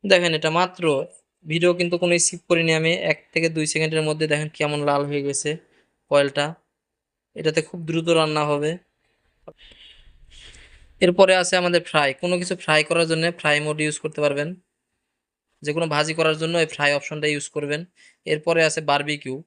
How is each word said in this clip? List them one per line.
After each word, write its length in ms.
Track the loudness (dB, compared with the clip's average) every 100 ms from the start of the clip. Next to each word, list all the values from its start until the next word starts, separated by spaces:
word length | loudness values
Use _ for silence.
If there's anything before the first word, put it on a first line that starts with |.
দেখেন 280 | 4 4 4 0
এটা 120 | 0 0
মাত্র, 240 | 0 0 0 0 -4 -14 _ _ -6
ভিডিও 260 | 0 2 2
কিন্তু 160 | -2 0
কোনো 100 | 2 2
স্কিপ 180 | 0 -4 _
করিনি 220 | 0 2 0
আমি, 120 | 0 0 -2
এক 80 | -4 _
থেকে 160 | -2 -2 -2
দুই 100 | -4
সেকেন্ডের 300 | -2 -2 0 -2
মধ্যে 180 | -2 -2
দেখেন 160 | -2 -4 -4
কেমন 200 | -4 0 0
লাল 140 | 0 -2
হয়ে 140 | -4 -4
গেছে 240 | -4 -6 -6 _ _ _ _ _
কয়েলটা। 360 | 2 2 -2 -4 -8 _ _ _ _ _ _ _ -6
এটাতে 240 | -2 -2 -4
খুব 100 | -12 -4
দ্রুত 200 | -4 2 2
রান্না 240 | 2 0 0
হবে। 200 | 0 -2 -6 _ _ _ _ _ _ -20 _ -20 -20 -20 -20 -20 _ -20 -20 -20 -20 -20 -20 -20 2
এরপরে 320 | 2 6 6 6
আছে 120 | 4 0
আমাদের 200 | 2 0 2
ফ্রাই, 220 | 2 2 0
কোনো 120 | -2 -2
কিছু 140 | -2 -6
ফ্রাই 180 | 2 2 2
করার 180 | 0 0
জন্য 140 | 0 -2 -2
ফ্রাই 160 | 0 0 0
মোড 120 | -2
ইউজ 120 | -4 -4
করতে 160 | -8 -2
পারবেন, 240 | 0 0 -4 -10 _ _ _ _ _ _ _ _ _ _
যে 80 | -6 -4
কোনো 100 | 0
ভাজি 180 | 0 0 0
করার 180 | 0 0
জন্য 120 | -2 0
এই 40 | -2
ফ্রাই 160 | 0 0 0
অপশনটা 280 | -4 -4 -2
ইউজ 120 | -2 -6
করবেন। 260 | -8 -4 -6 -8 _ -20 _ -4
এরপরে 280 | -2 0 2 2
আছে 120 | 0 0
বারবিকিউ 460 | 0 0 -6 -8 -12